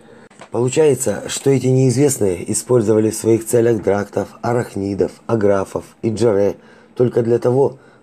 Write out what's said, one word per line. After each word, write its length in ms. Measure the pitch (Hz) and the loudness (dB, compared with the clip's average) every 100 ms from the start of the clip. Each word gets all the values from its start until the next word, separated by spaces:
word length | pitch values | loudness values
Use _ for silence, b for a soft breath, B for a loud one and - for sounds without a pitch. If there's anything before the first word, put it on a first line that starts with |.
| B B B B B | B B B B B
Получается, 720 | 110 127 147 156 127 - 98 - | -4 -2 2 2 2 -2 -6 -8
что 240 | - 139 | -4 0
эти 160 | 135 127 | 0 2
неизвестные 840 | 131 131 120 143 135 101 90 - | 2 2 2 2 2 -2 -2 -4
использовали 600 | 107 - 123 107 107 110 | -6 0 0 2 2 2
в 40 | 101 | 0
своих 300 | 110 113 - | 0 0 2
целях 380 | 120 113 113 | 0 2 0
драктов, 460 | 95 101 101 - 98 - | 0 0 -2 -6 -6 -8
арахнидов, 720 | 113 120 110 101 98 98 87 - - | -4 -4 -4 -6 -6 -2 -4 -6 -4
аграфов 580 | 113 101 98 95 90 - _ | 0 2 0 -2 -8 -12 _
и 80 | 117 | -6
джаре 460 | 104 117 98 101 - B B B - | -2 0 2 0 -2 B B B -2
только 260 | 123 127 | -2 0
для 160 | 113 117 | 0 0
того, 400 | 127 127 139 - B B | 0 0 0 -2 B B